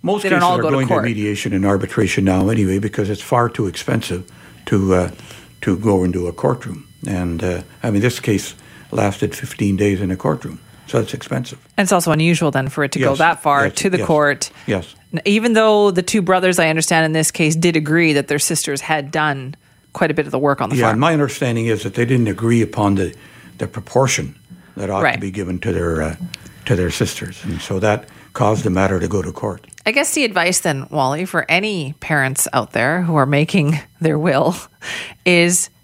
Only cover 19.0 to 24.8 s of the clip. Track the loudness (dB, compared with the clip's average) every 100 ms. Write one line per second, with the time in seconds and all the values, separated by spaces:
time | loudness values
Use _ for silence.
19 | -2 -2 -2 -2 -8 -16 _ _ _ -2
20 | 0 0 -2 0 0 0 0 0 2 2
21 | 2 2 0 -2 -2 0 0 -2 -2 -2
22 | 2 2 2 0 2 2 2 0 2 2
23 | -2 -6 -20 -20 -20 -10 -8 -8 -2 0
24 | 2 0 -6 -12 _ -20 -20 -10